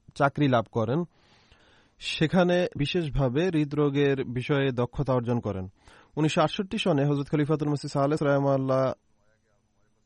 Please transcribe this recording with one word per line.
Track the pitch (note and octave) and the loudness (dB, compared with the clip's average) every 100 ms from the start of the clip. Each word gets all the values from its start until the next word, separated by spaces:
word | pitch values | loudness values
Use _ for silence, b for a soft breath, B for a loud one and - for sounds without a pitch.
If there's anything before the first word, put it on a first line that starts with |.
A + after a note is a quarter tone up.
| - | -14
চাকরি | - C#3 - C#3+ | -2 0 2 2
লাভ | A#2+ G#2+ | 2 0
করেন। | A#2 A2 D3+ F3 b b b b b b b b _ | -2 0 -2 -4 b b b b b b b b _
সেখানে | - - D#3 F#3 F3+ F3 F3+ - | -10 -2 0 2 4 2 0 -2
বিশেষভাবে | C#3+ F3+ D#3 B2 C3 C3 F#3 | -2 -2 -2 0 0 0 0
হৃদরোগের | D#3 D3 D3+ D3 C#3 C#3+ C3+ | 0 0 0 0 2 2 0
বিষয়ে | B2 A#2+ A#2+ C#3+ C3+ | -2 -6 -2 0 0
দক্ষতা | B2 A#2+ - B2+ | 0 -4 -2 0
অর্জন | B2+ A#2+ A#2+ | 0 0 -2
করেন। | G#2+ F#2+ F#2 - b b b - | -2 -6 -8 -14 b b b -2
উনিশশো | D#3 F3 | 0 2
আটষট্টি | D3+ - F#3+ A3 | 0 -2 -6 -4
সনে | F#3+ C#3+ | 0 0
হযরত | C#3+ C#3+ C#3+ | 2 -2 -2
খলিফাতুল | D3+ D3 D3+ D3 | -2 0 0 -2
মসিহ | C#3+ D3 | -4 -4
সালেহ | C#3+ C#3 D#3 | -2 0 0
রাহিমাহুল্লাহ | C#3+ C#3 C#3 C3+ C3 C3 C3 - _ _ _ _ _ _ _ _ _ _ | 2 2 2 0 0 0 0 -4 _ _ _ _ _ _ _ _ _ _